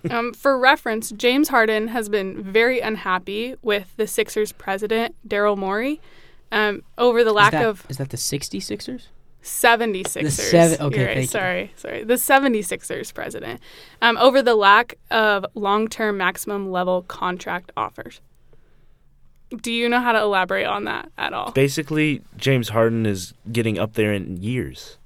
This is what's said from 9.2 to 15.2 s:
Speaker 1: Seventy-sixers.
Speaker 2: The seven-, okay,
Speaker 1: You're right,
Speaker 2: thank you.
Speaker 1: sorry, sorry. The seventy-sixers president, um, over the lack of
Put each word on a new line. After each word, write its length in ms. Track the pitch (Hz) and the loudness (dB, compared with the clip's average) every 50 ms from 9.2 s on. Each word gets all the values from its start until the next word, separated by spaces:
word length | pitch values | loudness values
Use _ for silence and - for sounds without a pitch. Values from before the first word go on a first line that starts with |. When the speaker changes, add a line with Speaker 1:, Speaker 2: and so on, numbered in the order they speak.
| - - - - | -20 -20 -20 -20
Speaker 1:
Seventy-sixers. 960 | - - - - - 233 233 214 240 226 196 185 185 - - - 151 151 147 | -14 -10 -4 2 4 4 4 4 2 -2 -2 -4 -6 -8 -6 -4 -4 -4 -2
Speaker 2:
The 40 | - - | -2 0
seven-, 420 | - 170 170 170 165 160 - 151 | 4 6 8 8 6 4 2 0
okay, 100 | 143 127 | -2 0
Speaker 1:
You're 80 | 135 127 | 0 0
right, 60 | 117 113 | 0 0
Speaker 2:
thank 80 | 131 131 | -2 -2
you. 20 | 127 | -2
Speaker 1:
sorry, 420 | - 214 190 185 180 180 196 208 - | -2 -2 -2 -2 -2 -4 -6 -8 -14
sorry. 280 | - - - - - - | -16 -14 -12 -10 -10 0
The 140 | 214 247 | 0 0
seventy-sixers 960 | 247 - - 285 269 277 269 233 214 214 - - - - - - - - - | 0 4 4 4 4 6 4 0 0 -2 -4 -8 -8 -8 -10 -10 -10 -10 -10
president, 480 | - - - - - - - - - - - - - - - - - _ | -10 -10 -10 -10 -10 -10 -10 -10 -12 -12 -14 -20 -20 -20 -20 -20 -6 _
um, 160 | - 233 226 | 2 2 4
over 240 | - 233 277 254 277 | 6 4 6 6 6
the 140 | 240 240 233 | 4 4 4
lack 400 | 214 202 196 202 220 240 - - _ _ - | 6 6 8 6 6 4 0 -8 _ _ -2
of 340 | - 226 | 0 2